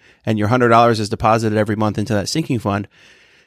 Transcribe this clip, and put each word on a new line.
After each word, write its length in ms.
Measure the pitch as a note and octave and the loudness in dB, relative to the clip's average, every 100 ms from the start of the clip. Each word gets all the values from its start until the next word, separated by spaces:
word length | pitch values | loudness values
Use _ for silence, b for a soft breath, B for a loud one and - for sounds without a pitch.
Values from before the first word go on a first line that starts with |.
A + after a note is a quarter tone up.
| b b - | b b -4
and 140 | A2 | -2
your 80 | G#2 | 0
hundred 220 | B2+ A#2+ | 2 4
dollars 300 | A2+ A#2+ A2 | 6 4 2
is 100 | G2+ | -4
deposited 480 | A2 A2+ A2+ A2 G#2+ | -2 0 2 0 0
every 180 | G#2 G#2 | -2 -2
month 240 | G#2+ G2+ | -2 -2
into 140 | G#2 | -4
that 140 | G#2+ F#2+ | -4 -4
sinking 300 | D#3+ D#3+ B2 | -4 -4 -4
fund, 300 | G#2+ G2+ G2 b b b b b | -2 -4 -6 b b b b b